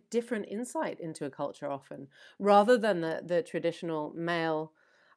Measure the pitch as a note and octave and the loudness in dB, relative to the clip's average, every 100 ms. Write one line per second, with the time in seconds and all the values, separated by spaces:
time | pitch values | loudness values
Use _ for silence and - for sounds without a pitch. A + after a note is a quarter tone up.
0 | _ A3+ A#3 A3+ G3 G#3 B3 D#4+ A3 - | _ -4 -2 -6 -4 -6 -6 -4 -4 -6
1 | E3 D#3+ D3 - C#3+ - C#3+ C#3 - D3 | -8 -8 -8 -6 -6 -6 -6 -8 -8 -16
2 | C#3 - - _ G3+ G3+ G#3 B3 G#3+ F3+ | -16 -20 -20 _ 6 6 8 6 4 0
3 | E3 D#3+ E3 F3 E3 E3+ E3+ D#3+ E3+ D#3+ | 0 -4 0 -2 0 -2 -2 -2 -4 -4
4 | D3+ - E3+ E3+ E3 D#3 D#3 _ _ _ | -6 -6 -2 0 2 0 -2 _ _ _
5 | _ | _